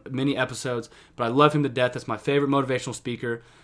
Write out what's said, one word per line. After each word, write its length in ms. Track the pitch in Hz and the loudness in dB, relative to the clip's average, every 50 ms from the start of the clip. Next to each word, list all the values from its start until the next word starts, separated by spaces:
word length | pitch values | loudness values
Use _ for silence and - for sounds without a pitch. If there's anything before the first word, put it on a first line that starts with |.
| - - | -10 -8
many 280 | 131 127 135 143 139 123 | -4 0 0 0 2 0
episodes, 520 | 131 123 123 113 - 131 123 120 113 - - - - - _ | -2 -2 -2 -6 -4 -4 -4 -4 -6 -8 -14 -20 -20 -16 _
but 100 | - 123 | -4 -2
I 20 | 117 | 0
love 260 | 120 139 151 147 147 | 4 6 6 6 6
him 100 | 151 143 | 4 0
to 60 | 131 | 0
death. 240 | 117 131 123 123 - | 2 2 2 2 0
That's 140 | 127 - - | -4 -6 -6
my 100 | 113 107 | -6 -4
favorite 320 | - - 139 143 143 139 | -2 0 2 2 2 2
motivational 460 | 139 139 135 127 131 123 - 131 117 | 2 2 2 2 0 -2 -2 -6 -8
speaker. 480 | - - 135 120 113 - 120 117 117 - - - - | -8 -6 -8 -6 -6 -4 -4 -6 -6 -8 -14 -20 -20